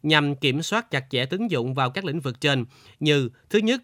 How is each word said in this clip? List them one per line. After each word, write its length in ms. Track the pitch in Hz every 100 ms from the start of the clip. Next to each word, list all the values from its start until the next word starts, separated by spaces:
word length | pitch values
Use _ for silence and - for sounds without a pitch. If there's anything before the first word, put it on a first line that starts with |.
nhằm 340 | 151 151 143 139
kiểm 260 | 139 139
soát 280 | 165 220 -
chặt 140 | 139 135
chẽ 160 | 123 131
tín 220 | 190 226
dụng 260 | 139 123
vào 160 | 135 127
các 140 | 190
lĩnh 160 | 190 160
vực 200 | 135 117
trên 240 | 147 131 117 _ - -
như: 300 | 151 147 120 _ -
thứ 80 | 208
nhất, 240 | 220 254